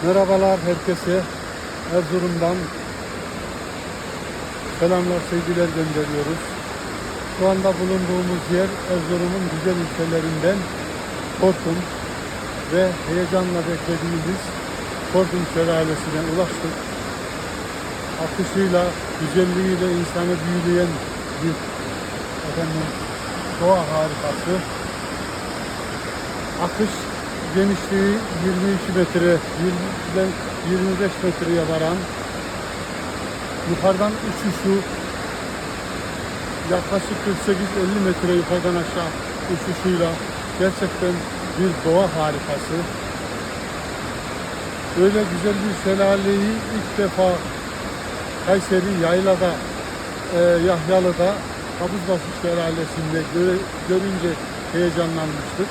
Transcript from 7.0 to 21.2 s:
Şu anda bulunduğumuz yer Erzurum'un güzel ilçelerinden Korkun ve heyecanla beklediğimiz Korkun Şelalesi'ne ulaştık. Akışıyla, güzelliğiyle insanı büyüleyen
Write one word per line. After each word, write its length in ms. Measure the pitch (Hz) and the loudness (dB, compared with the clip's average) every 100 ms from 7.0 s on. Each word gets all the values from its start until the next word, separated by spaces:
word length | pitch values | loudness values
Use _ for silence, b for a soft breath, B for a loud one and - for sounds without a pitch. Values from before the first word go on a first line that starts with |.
| - - - - | -8 -8 -8 2
Şu 100 | 190 | 4
anda 220 | 190 190 175 | 6 4 2
bulunduğumuz 640 | 185 190 180 180 180 180 147 | 2 2 2 2 2 0 2
yer 160 | 175 190 190 175 | 2 2 0 -2
Erzurum'un 520 | 180 160 175 180 190 180 | 0 2 0 2 0 0
güzel 240 | 160 175 175 | 0 0 0
ilçelerinden 760 | 165 - 165 165 160 156 165 202 170 - - - - - - - | 0 -2 0 2 0 2 2 2 -2 -6 -6 -6 -6 -6 -6 4
Korkun 380 | 190 180 170 170 180 - - - - - - - - | 4 4 0 0 -2 -6 -6 -6 -6 -6 -6 -6 0
ve 180 | 170 185 170 151 | 4 4 2 -2
heyecanla 520 | 175 175 185 180 175 165 | 0 2 2 2 0 0
beklediğimiz 760 | 170 - 165 165 170 156 190 - - - - - - - | -2 -2 -2 0 -2 -2 -2 -4 -6 -6 -6 -6 -6 2
Korkun 320 | 180 185 180 165 | 4 4 0 0
Şelalesi'ne 680 | 165 165 165 160 151 160 156 160 | 2 4 4 2 0 -2 -2 0
ulaştık. 420 | 165 180 - 165 - - - - - - - - - - - - - - - | 2 0 0 -4 -4 -6 -6 -6 -6 -6 -6 -6 -6 -6 -6 -6 -6 -6 -4
Akışıyla, 600 | 160 - 180 190 190 180 180 - - - | -4 -2 -2 2 4 4 2 -2 -6 -4
güzelliğiyle 680 | 156 160 180 180 190 180 180 175 | 0 4 4 4 2 2 2 2
insanı 340 | 170 175 175 175 | 0 0 0 0
büyüleyen 480 | 165 175 170 175 175 151 - - | 0 0 4 4 4 0 -4 -6